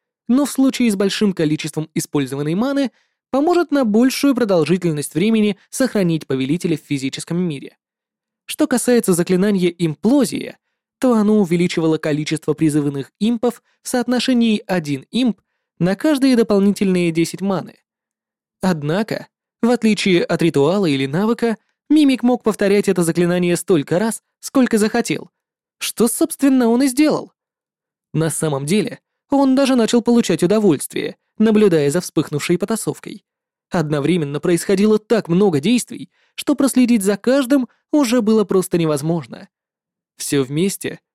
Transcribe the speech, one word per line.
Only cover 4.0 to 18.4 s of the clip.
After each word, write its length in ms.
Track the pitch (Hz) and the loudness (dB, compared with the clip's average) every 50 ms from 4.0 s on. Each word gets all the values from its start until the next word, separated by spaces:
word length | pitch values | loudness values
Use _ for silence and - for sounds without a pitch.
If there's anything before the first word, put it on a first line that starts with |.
| 247 262 - - - 285 262 | 2 2 2 0 0 0 0
продолжительность 800 | 226 247 202 196 170 151 139 180 185 175 175 151 147 139 - - | 2 0 2 2 2 2 2 0 0 0 -2 -4 -4 -6 -6 -2
времени 440 | 156 190 220 226 220 208 208 190 - _ _ | -2 0 2 2 2 2 0 -2 -4 _ _
сохранить 560 | - - 262 240 - 220 185 170 165 156 - | -4 -2 -2 -2 0 0 0 0 0 -2 -4
повелителя 500 | - 135 131 131 131 156 180 - 175 156 | -4 -4 -4 -2 -2 -2 -2 -2 -4 -4
в 40 | 143 | -4
физическом 580 | - - 147 135 131 135 - - - - 165 175 | -4 -6 -6 -4 -4 -6 -8 -8 -10 -6 -4 -4
мире. 380 | 185 175 147 - - - - _ _ _ _ _ _ _ _ _ _ _ _ _ _ | -4 -4 -6 -8 -12 -18 -20 _ _ _ _ _ _ _ _ _ _ _ _ _ _
Что 220 | - - - 311 | -10 -4 -2 -2
касается 460 | - 254 233 - - 247 233 220 - 180 | 0 0 -2 0 2 2 2 2 2 0
заклинания 580 | 165 175 - 185 180 190 214 202 190 175 175 | 0 0 0 0 0 0 0 0 0 0 -2
"Имплозия", 880 | 170 - 175 160 147 - - 220 277 294 247 - 139 - - - - _ _ _ _ _ _ _ _ - | -2 -2 -4 -4 -4 -2 0 2 2 2 2 0 -2 -6 -10 -10 -14 _ _ _ _ _ _ _ _ -4
то 160 | - 254 240 | 0 0 2
оно 260 | 220 208 208 214 214 | 2 2 2 4 2
увеличивало 580 | 202 156 175 170 180 180 - 175 160 160 160 156 | 2 2 2 0 0 0 -2 0 0 0 0 0
количество 560 | - 160 147 151 156 - 160 151 - - 147 | -2 -2 -4 -4 -4 -4 -6 -6 -4 -4 -2
призывных 580 | - 160 156 143 156 143 143 139 139 127 - _ - | 0 0 0 0 0 -2 -2 -4 -6 -10 -12 _ -4
импов 440 | 202 226 240 220 - 240 226 - _ _ _ _ - | -2 -2 -2 0 -2 -4 -4 -6 _ _ _ _ -12
в 60 | - | -6
соотношении 720 | - 247 240 - 247 247 - - 254 240 233 226 214 202 - | -4 -4 -2 -2 -2 -2 0 0 0 2 2 2 0 -2 -2
один 380 | - 190 180 156 147 143 131 - _ | -4 -4 -4 -4 -4 -6 -8 -8 _
имп 300 | - 226 262 240 196 _ _ _ _ _ _ _ _ - | -4 -2 -2 -2 -2 _ _ _ _ _ _ _ _ -4
на 180 | 165 180 196 | -2 -2 -2
каждые 400 | 196 - 311 302 262 262 269 254 | 0 0 0 0 2 2 2 4
дополнительные 760 | 226 226 - 208 196 196 202 190 - 208 190 185 180 175 170 | 4 2 2 2 2 2 2 2 2 0 0 0 0 0 0
десять 300 | 160 165 165 - - 165 | 0 0 -2 -2 -4 -6
маны. 360 | 185 196 190 160 123 - - _ _ _ _ _ _ _ _ _ _ _ _ _ | -6 -4 -4 -4 -6 -8 -14 _ _ _ _ _ _ _ _ _ _ _ _ _